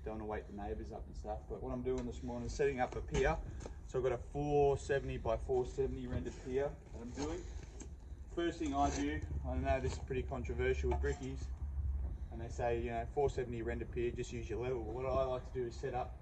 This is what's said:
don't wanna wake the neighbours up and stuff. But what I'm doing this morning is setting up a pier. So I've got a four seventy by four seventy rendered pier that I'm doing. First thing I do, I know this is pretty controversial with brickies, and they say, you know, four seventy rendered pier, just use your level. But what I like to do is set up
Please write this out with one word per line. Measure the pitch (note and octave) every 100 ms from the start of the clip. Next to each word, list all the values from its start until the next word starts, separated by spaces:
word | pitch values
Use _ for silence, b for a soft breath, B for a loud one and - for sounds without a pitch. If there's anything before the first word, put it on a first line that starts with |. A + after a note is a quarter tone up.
don't | G#2+
wanna | G#2+
wake | G#2+ G#2 -
the | G2+
neighbours | G2+ G#2 G#2+
up | A2 -
and | -
stuff. | A2 G#2+ -
But | G#2
what | B2+
I'm | B2+
doing | B2 B2+
this | A#2+ -
morning | B2 A#2+ A#2
is |
setting | - G#3 B2+
up | B2 A2+
a |
pier. | - C#3+ C3+ D#3+ B B B B -
So | C3
I've |
got | B2+
a | A#2+ -
four | C#3+ D3 D3 C#3+ C3+
seventy | - C#3 C3 B2+
by | A#2+ A2+
four | - B2+
seventy | B2 - C3 B2+ B2
rendered | B2 B2 G#2+
pier | C3 C3 C#3+ D#3+ -
that | A#2
I'm | A#2
doing. | B2 D3 F3 E3+ - - - - - - - -
First | - E3+ D#3+
thing | D#3
I | C#3 C#3+
do, | C#3+ C#3+ D3+ - - -
I |
know | - C3+ C3+
this | C3
is | -
pretty | - B2+
controversial | B2 C3 A#2 A#2+ B2+ C3 F#3
with | F3+
brickies, | C#3 C#3 C3 C3+ - - - - - - - - -
and | A#2+
they | A#2+
say, | - A#2+ A#2
you | A#2+
know, | A#2 A#2
four | - G#3
seventy | - A#2+ A#2
rendered | A#2 A#2 A2
pier, | B2+ A#2+
just | A#2 A#2+
use | B2 A2
your | G#2
level. | B2 B2+
But | -
what | B2+ C3
I | C3
like | C3 B2+ -
to | C3
do | A#2+
is | -
set | C3+
up | B2 B2 -